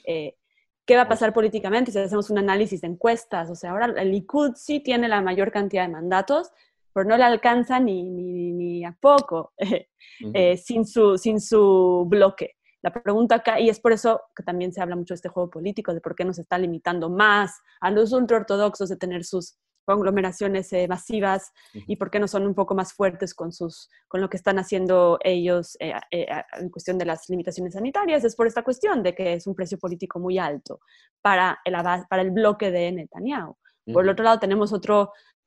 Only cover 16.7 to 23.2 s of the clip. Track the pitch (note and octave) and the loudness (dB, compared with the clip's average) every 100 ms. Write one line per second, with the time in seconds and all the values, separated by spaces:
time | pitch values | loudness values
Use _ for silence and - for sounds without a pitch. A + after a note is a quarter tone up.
16.7 | E3 F3 F3 E3 F3+ G#3+ G#3 G3 - _ | -4 -4 -4 -2 4 6 6 0 -6 _
17.7 | - F#3 G#3 A3 B3+ A#3+ A3+ G#3 G3+ G#3 | -6 -2 2 2 2 2 0 0 0 0
18.7 | G3+ G3 F3+ F#3 F3+ F3 F#3 F3 _ _ | -2 -8 -6 -6 -8 -6 -8 -8 _ _
19.7 | _ - G3+ G3 G3 F#3+ F3+ G3+ G3 F#3 | _ -2 0 0 0 -2 -4 -4 -4 -4
20.7 | F#3 F3+ F3+ - A3 G3 F#3+ - _ _ | -2 -2 -4 -4 -2 0 -2 -6 _ _
21.7 | G#2 - G#3 F#3+ G#3 G3+ G3+ G3 G3 G3 | -16 -10 -6 -4 -2 -2 -2 -2 -2 -2
22.7 | G3 F#3 - G3 F3 | -2 -4 -2 -2 -2